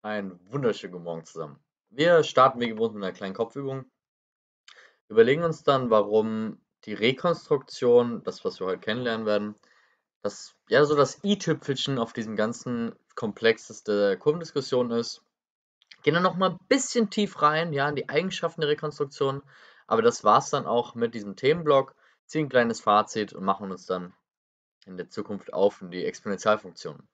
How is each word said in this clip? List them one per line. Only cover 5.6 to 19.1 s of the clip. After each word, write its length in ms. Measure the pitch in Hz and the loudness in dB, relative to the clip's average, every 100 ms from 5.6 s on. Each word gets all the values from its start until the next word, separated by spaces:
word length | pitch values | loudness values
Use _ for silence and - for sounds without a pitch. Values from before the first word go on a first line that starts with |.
dann, 260 | - 135 123 | 0 2 4
warum 680 | 107 101 110 110 110 110 - _ _ | 2 4 0 0 -4 -6 -10 _ _
die 100 | - | -12
Rekonstruktion, 1300 | 104 113 135 175 165 - 143 - - 123 120 120 113 | -2 -2 0 -2 -4 -2 -4 -4 -2 4 6 4 -4
das, 220 | - - | -10 -8
was 160 | 95 - | -10 -6
wir 80 | 92 | -6
heute 100 | 92 | -4
kennenlernen 480 | - 107 123 113 110 | -6 -4 -4 -4 -2
werden, 300 | 104 104 107 _ _ _ _ _ _ | -2 -2 -10 _ _ _ _ _ _
das, 320 | 104 - - _ _ | -8 -8 -20 _ _
ja, 160 | 120 | 4
so 100 | 147 | 4
das 300 | 147 135 - | 4 2 0
i-Tüpfelchen 760 | 202 202 - 147 - 131 - 131 | -2 -2 0 -2 -2 -4 -2 -4
auf 140 | 113 | -4
diesem 240 | - 110 110 | -6 -6 -2
ganzen 580 | 107 120 127 120 117 - _ - | -2 -4 -8 -6 -6 -10 _ -8
Komplex 500 | 110 - 113 113 - | -8 2 2 2 -6
des, 160 | 110 | -10
der 340 | - 104 101 95 | -2 2 2 2
Kurvendiskussion 760 | 147 165 160 147 131 127 123 | 0 -2 -4 -6 -2 -2 0
ist. 300 | 117 117 - _ _ _ _ _ _ _ - | -2 -4 -12 _ _ _ _ _ _ _ -4
Gehen 100 | - | 0
dann 80 | 165 | 2
noch 140 | 185 170 | 2 2
mal 140 | 185 | -2
ein 100 | 170 _ | -2 _
bisschen 420 | 269 - 240 208 | -2 0 0 0
tief 320 | - 202 - | 0 -2 2
rein, 300 | 151 156 170 | 2 2 -2
ja, 160 | 143 143 | -2 -2
in 80 | 143 | -2
die 120 | - | -2
Eigenschaften 520 | 143 190 - 170 165 | -2 -2 -4 -6 -2
der 100 | 147 | -2
Rekonstruktion. 720 | 151 151 - 143 | -2 -4 -6 -8